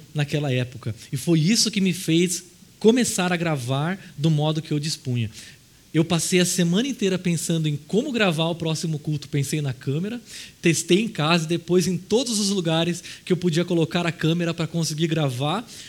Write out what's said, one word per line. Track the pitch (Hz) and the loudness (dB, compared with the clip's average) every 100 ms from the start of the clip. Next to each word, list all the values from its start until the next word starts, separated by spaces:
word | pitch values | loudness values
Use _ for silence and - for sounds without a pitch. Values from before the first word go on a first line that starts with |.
| - | -8
naquela | 151 143 151 147 | -4 -2 -2 0
época. | 127 123 - 117 104 - | 0 -2 -6 -10 -10 -8
E | 139 | -4
foi | - 165 | 2 4
isso | 156 233 - | 4 2 2
que | 202 | 2
me | 190 | 0
fez | 175 - 165 180 - - - - - | 0 2 2 2 -2 -10 -20 -20 4
começar | 208 254 156 - 180 | 4 6 2 0 0
a | 175 | 0
gravar | 170 147 123 135 156 190 - 143 | 0 -2 0 -2 -2 -4 -10 -2
do | 160 | 2
modo | 151 151 156 | 4 2 0
que | 156 | -2
eu | 151 | -4
dispunha. | 151 - 127 120 107 - - - - - - | -2 -6 -4 -2 -2 -6 -20 -20 -20 -20 -2
Eu | 156 | 0
passei | 165 170 - 180 | 2 0 2 2
a | |
semana | 180 - 170 185 277 | 2 2 2 2 0
inteira | 247 196 185 | -2 -2 0
pensando | 185 165 - 165 156 | 0 -2 -2 -2 -2
em | 143 | -4
como | - 190 302 | -2 -2 0
gravar | 233 196 180 165 | 0 0 0 -2
o | |
próximo | 170 160 160 165 151 | -2 -4 -4 -4 -4
culto. | 156 151 - | -4 -6 -4
Pensei | 143 139 156 | -4 -2 -4
na | 143 | -4
câmera, | 123 139 147 202 240 - - - - | -6 -4 -4 -4 -8 -14 -18 -18 -2
testei | 175 156 - 185 | 0 2 2 2
em | 226 | 2
casa, | - 151 170 160 | -2 0 2 0
depois | 165 - 180 175 | -4 2 2 2
em | 180 | -2
todos | - 220 247 208 | 0 0 2 -2
os | 202 | 0
lugares | 202 165 165 170 175 - - | 0 0 2 0 -2 -10 -12
que | - | -2
eu | 180 | 0
podia | 180 160 | 2 0
colocar | 175 170 156 175 170 | 2 2 2 0 -2
a | |
câmera | 156 156 175 170 | 0 0 2 -2
pra | 165 160 | -2 -4
conseguir | 170 156 156 165 | -2 -2 -2 0
gravar | 160 143 123 147 196 240 - | 0 0 0 -2 -4 -6 -16